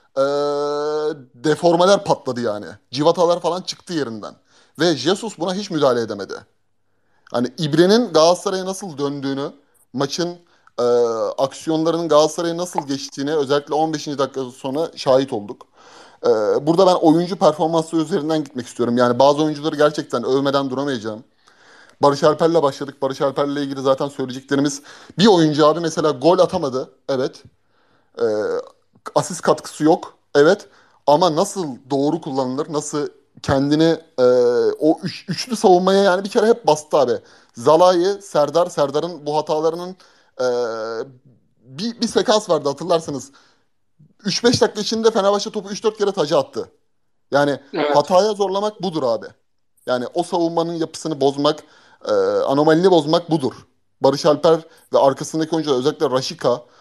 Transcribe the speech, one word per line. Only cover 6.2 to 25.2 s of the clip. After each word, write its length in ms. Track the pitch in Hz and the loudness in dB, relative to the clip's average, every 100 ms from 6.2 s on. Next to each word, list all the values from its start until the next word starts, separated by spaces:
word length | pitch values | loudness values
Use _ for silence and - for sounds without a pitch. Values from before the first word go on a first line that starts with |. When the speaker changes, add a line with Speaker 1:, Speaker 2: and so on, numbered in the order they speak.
| 95 - - _ _ _ _ _ _ _ _ | -10 -14 -16 _ _ _ _ _ _ _ _
Speaker 1:
Hani 160 | 117 123 - | -4 -4 -4
İbre'nin 560 | 156 156 180 220 233 | -2 2 4 4 2
Galatasaray'a 520 | 160 165 175 202 190 185 | 4 4 4 -2 -4 -6
nasıl 320 | 190 196 139 | -8 -10 -6
döndüğünü, 540 | 143 143 135 139 143 - _ _ _ | -6 -4 -6 -6 -8 -12 _ _ _
maçın, 440 | 123 143 - 175 175 _ _ _ - | -6 -4 -4 -6 -8 _ _ _ -4
e, 40 | 120 120 120 113 101 - | 0 2 0 -2 -4 -4
aksiyonlarının 720 | 135 - - 160 160 165 170 | -4 -6 -4 -2 -2 -2 2
Galatasaray'a 500 | 147 156 208 170 170 | 4 4 0 -6 -4
nasıl 300 | 180 180 139 | -8 -8 -6
geçtiğini 480 | 139 - - 139 156 | -8 -8 -8 -4 -2
özellikle 380 | 131 143 147 | 0 -2 -2
on 200 | 151 160 | -4 -2
beşinci 240 | 151 151 139 | -4 -6 -4
dakika 260 | 135 135 | -4 -4
sonra 480 | 127 120 135 135 165 - | -10 -10 -8 -6 -6 -4
şahit 380 | 147 131 135 | 2 2 2
olduk. 340 | 117 101 123 - _ - - - _ | -4 -10 -14 -20 _ -20 -20 -20 _
E, 60 | - 110 104 110 147 | 0 2 2 0 2
burada 200 | 170 185 | 4 4
ben 80 | 180 | 4
oyuncu 400 | 165 160 175 190 | 4 4 2 0
performansı 640 | 170 151 160 165 160 165 | 0 2 0 -2 -2 -2
üzerinden 460 | 151 147 151 156 | -2 -2 -2 -4
gitmek 240 | 139 123 120 | -4 -8 -10
istiyorum. 300 | - 120 120 | -4 0 2
Yani 220 | 123 120 | 2 4
bazı 240 | 139 147 | 4 4
oyuncuları 320 | 156 147 151 151 | 0 -2 -4 0
gerçekten 480 | 151 156 139 127 | 0 0 -6 -4
övmeden 460 | 117 131 139 139 139 | 0 0 2 0 -2
duramayacağım. 540 | 123 143 127 107 107 - _ _ _ _ - - - | -4 -4 -6 -8 -12 -16 _ _ _ _ -20 -20 0
Barış 220 | 143 143 | 2 4
Alper'le 400 | 160 151 165 170 | 2 2 2 2
başladık. 380 | 143 135 139 127 | 0 -2 -10 -6
Barış 200 | 135 135 | -4 -2
Alper'le 360 | 139 135 143 143 | -2 -2 -2 -4
ilgili 240 | 143 135 | -6 -4
zaten 260 | 135 135 143 | 0 0 -2
söyleyeceklerimiz, 720 | 139 131 127 - 139 147 - - - - | -6 -8 -8 -4 0 0 -2 -14 -20 -12
bir 100 | - | 2